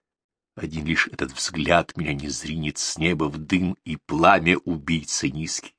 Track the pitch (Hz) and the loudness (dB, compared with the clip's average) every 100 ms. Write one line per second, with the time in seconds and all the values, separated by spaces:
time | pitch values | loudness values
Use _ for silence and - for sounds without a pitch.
0 | _ _ _ _ _ - 80 78 76 78 | _ _ _ _ _ -12 -8 -4 0 0
1 | - - - - - 80 73 85 - - | 0 -4 -6 -4 -6 -2 4 4 4 -4
2 | 78 71 73 67 76 80 76 - - - | -4 -4 -6 -8 -6 -4 -4 -4 -6 0
3 | 82 82 78 76 76 90 90 95 - 76 | 0 2 0 -2 -2 0 0 -4 -8 -10
4 | - 78 82 98 82 85 - 80 71 80 | -6 4 6 6 6 2 2 -6 0 -2
5 | 76 - 71 73 80 - - | 0 -2 -2 -4 -6 -8 -10